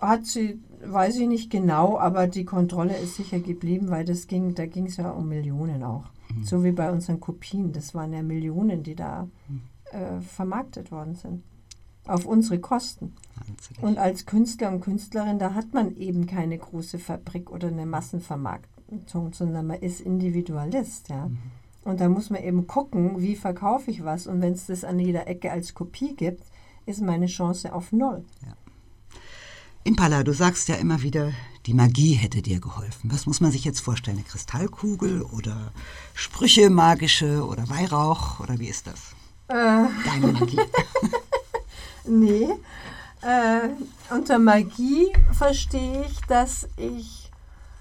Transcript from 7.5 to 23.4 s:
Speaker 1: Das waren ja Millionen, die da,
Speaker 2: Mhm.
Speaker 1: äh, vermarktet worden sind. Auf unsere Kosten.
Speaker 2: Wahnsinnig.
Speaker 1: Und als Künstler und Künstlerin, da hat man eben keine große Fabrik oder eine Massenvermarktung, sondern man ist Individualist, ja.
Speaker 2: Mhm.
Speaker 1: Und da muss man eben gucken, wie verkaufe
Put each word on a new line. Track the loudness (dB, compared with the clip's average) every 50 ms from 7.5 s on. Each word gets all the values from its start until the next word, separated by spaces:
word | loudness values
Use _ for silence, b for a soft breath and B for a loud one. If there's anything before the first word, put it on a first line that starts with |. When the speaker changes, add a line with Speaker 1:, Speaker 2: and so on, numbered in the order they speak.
| -6 -4 -4 -4
Speaker 1:
Das | -4 -6 -10 -8 -8
waren | -8 -8 -6
ja | -6 -6
Millionen, | -6 -4 -4 -4 -4 -4 -2 0 0 0 0 -2 -6
die | -8 -10
da, | -8 -8 -8 -8 -8 -10 -12 B B B
Speaker 2:
Mhm. | -12 -12 -12 -12 B -20 -20 -20 -14
Speaker 1:
äh, | -10 -10 -8 -8 -8 -10
vermarktet | -10 -12 -8 -6 -6 -4 -4 -6 -6 -8 -12 -16 -14 -12
worden | -12 -10 -10 -10 -10
sind. | -10 -10 -12 -12 -12 -12 -18 -20 -20 -20 _ -20 -20 -20 -20 -20 -20 -8
Auf | -4 -2 -2 0
unsere | 4 4 4 4 4 0 -2
Kosten. | 0 -2 -2 -2 -2 -6 -12 -12 -14 -14 -14 -16 -20 -20 -20
Speaker 2:
Wahnsinnig. | -18 -16 -16 -16 -16 -18 -20 -12 -4 -2
Speaker 1:
Und | 0 0
als | 2 2 0 0 -2 -8
Künstler | 0 2 2 2 2 0 -4 -4 -2
und | -2 -4
Künstlerin, | -4 -4 -4 -4 -6 -6 -6 -4 -2 -2 -2 -2
da | -2 -2 -2
hat | -4 -6 -2 0
man | 0 0 0 -2
eben | -6 -6 -2 -2 -2 -2
keine | -2 -2 -4 -2 -2 -4
große | -6 -8 -10 -10 -10 -10 -8 -10 -12
Fabrik | -8 -8 -10 -10 -10 -10 -10 -10 -12 -10
oder | -10 -6 -6 -6
eine | -4 -6 -6
Massenvermarktung, | -6 -6 -6 -6 -6 -8 -8 -8 -8 -8 -6 -6 -6 -8 -10 -14 -20 -20 -20 -20 -16 -14 -14 -14 -8 -8 -6 -6 -6
sondern | -6 -4 -4 -4 -2 -4 -4
man | -6 -6 -6
ist | -6 -8 -8 -6
Individualist, | -4 -2 -2 0 0 0 0 -2 -2 -4 -6 -6 -4 -2 -2 -2 -4 -4 -10 -16 -12
ja. | -10 -8 -8 -6
Speaker 2:
Mhm. | -6 -8 -8 B B B B B B B -12 -6
Speaker 1:
Und | -4 -2 2
da | 4 4
muss | 4 2 0 -4
man | -6 -6 -2
eben | 0 0 0 0
gucken, | 0 -2 -2 -2 0 0 0 0 0 0 -2
wie | -2 -2 -4
verkaufe | -4